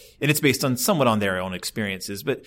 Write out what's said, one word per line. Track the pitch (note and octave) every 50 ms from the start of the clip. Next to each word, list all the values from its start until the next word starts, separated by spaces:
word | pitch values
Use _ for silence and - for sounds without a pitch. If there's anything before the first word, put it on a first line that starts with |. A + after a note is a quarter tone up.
| - - - -
and | - D3
it's | D3+ D3
based | D3+ C#3+ A#2+ - -
on | C3+ B2+ B2
somewhat | - - G3+ D#3+ C3+ A#2+
on | A2 G#2+
their | G#2 G2 F#2 F#2
own | F#2 F#2+ F#2
experiences, | F2+ - - - A#2 G#2+ G2 F#2+ F#2 - - G2+ F#2+ -
but | C#3+ B2+ - -